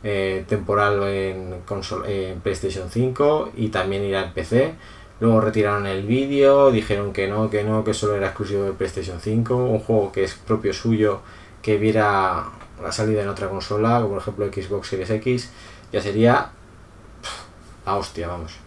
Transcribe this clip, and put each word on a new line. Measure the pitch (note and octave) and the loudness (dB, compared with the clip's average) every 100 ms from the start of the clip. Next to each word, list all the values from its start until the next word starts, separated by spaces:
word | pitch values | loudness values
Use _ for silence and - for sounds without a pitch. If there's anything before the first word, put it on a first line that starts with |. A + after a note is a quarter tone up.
eh, | G#2+ G2+ G2 F#2+ E2+ | -2 -2 -2 -2 -2
temporal | G#2 F2+ G#2 G2+ G2+ | -4 0 2 2 2
en | G2 G2 F#2+ F#2+ F#2 F2+ F2 | 0 -2 -4 -6 -10 -12 -8
consol-, | G2+ F#2+ F#2 - | -8 -6 -8 -4
en | G2 F#2 F2 | -4 -4 -4
PlayStation | G2+ F#2 G2 F2+ F2+ | -4 -2 -4 -4 -4
cinco | A#2 B2+ B2+ C#3+ D3+ - - | 0 0 4 4 4 0 -4
y | G#2+ | -4
también | G2+ F#2+ G2 | -2 -2 -2
irá | G2+ F#2+ F#2 | -2 -2 -2
en | |
P | E2+ E2 | -6 0
C. | A#2 D3+ E3 - - - - | 2 2 -2 -18 -20 -20 0
Luego | A2+ A2 | 4 4
retiraron | G#2+ A2 G#2 G#2 G2 | 4 2 2 2 -2
el | G2 G2+ | -4 0
vídeo, | B2 C#3 C#3 C#3 C#3 C#3 | 0 2 4 6 8 8
dijeron | A#2 G#2+ G2+ G2+ | 6 2 -2 -2
que | F#2+ G2 | -2 -2
no, | G#2 A2 | 0 0
que | G#2+ | 0
no, | G#2 A2 | 0 0
que | G#2+ G#2 | 0 0
solo | G#2 G2+ | 0 0
era | G2 | -2
exclusivo | - G2 G2+ | -2 -4 -2
de | G2 | -2
PlayStation | F2+ F#2+ - F2+ F2 | -2 -4 -4 -8 -6
cinco, | G#2+ A2 A#2 B2+ | -2 0 2 2
un | B2 A2 | 2 0
juego | - A2+ G2 | 2 2 2
que | - | 0
es | F#2+ - | -2 -4
propio | - G#2+ G2+ | -2 0 0
suyo, | F#2+ A#2 A2 G#2+ G2 - - - - | -2 0 2 2 0 -8 -20 -20 -10
que | - G#2 | 0 2
viera | G#2+ A2 G#2 G2+ F#2+ F2 - - - - | 2 4 4 2 2 -2 -6 -14 -20 -12
la | F2 | -8
salida | E2 A2 G#2+ | -2 0 0
en | G2+ | -2
otra | G2 G2 | -4 -6
consola, | G2 - G#2 A2+ A#2+ | -6 -4 0 2 2
como | G#2+ | 0
por | G2 | -4
ejemplo | - G2 G2+ | -6 -4 -4
Xbox | G2 F#2 G2+ - | -4 -4 -6 -4
Series | F#2+ F#2 | -6 -2
X, | A2 B2+ B2 - - - - - | -2 0 -2 -4 -16 -20 -20 -6
ya | G#2 | -4
sería, | G2+ G2+ A#2 C3 - - - - - - - - | -2 4 6 6 0 -12 -20 -20 -20 -20 -20 -16
pf, | - - - - - - - | -14 -14 -16 -20 -20 -14 -4
la | G2 | -4
hostia, | - - E2+ | -4 -8 -8
vamos. | F2 D#2+ - | -8 -12 -16